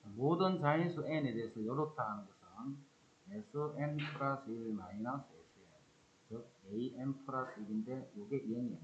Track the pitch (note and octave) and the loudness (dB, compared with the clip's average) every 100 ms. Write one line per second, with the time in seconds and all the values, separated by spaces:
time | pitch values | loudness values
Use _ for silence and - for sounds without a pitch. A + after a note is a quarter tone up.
0 | G#2+ G#2 C#3 E3+ D3 C#3+ D3 D#3 E3+ D3+ | -8 2 6 6 6 6 6 6 4 2
1 | C#3+ D#3 C3+ A2+ A2+ A2+ G#2+ C3+ D#3 D3+ | 0 2 2 0 -2 -2 0 2 0 0
2 | A2 G#2 G2 - - G#2 C3 C#3+ - - | -2 -2 -8 -18 -18 -8 -6 -8 -12 -20
3 | - - F#3+ C#3+ - D3 D3+ D3 D3 D3+ | -20 -20 -10 -10 -4 -2 -2 0 0 0
4 | D3 - C#3 C3+ A2 A2+ A2+ G#2 F#2 G2+ | -2 0 0 0 -4 -4 -2 -2 -4 -4
5 | A#2 C3+ C3+ - - - - - - - | -2 -2 -6 -18 -20 -20 -20 -20 -20 -20
6 | - _ - A2+ A#2+ - F#2+ G#2+ B2+ B2 | -20 _ -12 -12 -12 -18 -6 -2 -2 0
7 | C3+ C3+ - C3 B2+ G#2+ G#2 A2 A2+ C3 | -2 -2 -2 -2 -2 -4 -2 -2 0 -4
8 | - - - C#3 - A#3+ A#3+ E3+ | -6 -10 -2 -2 0 -2 -2 -4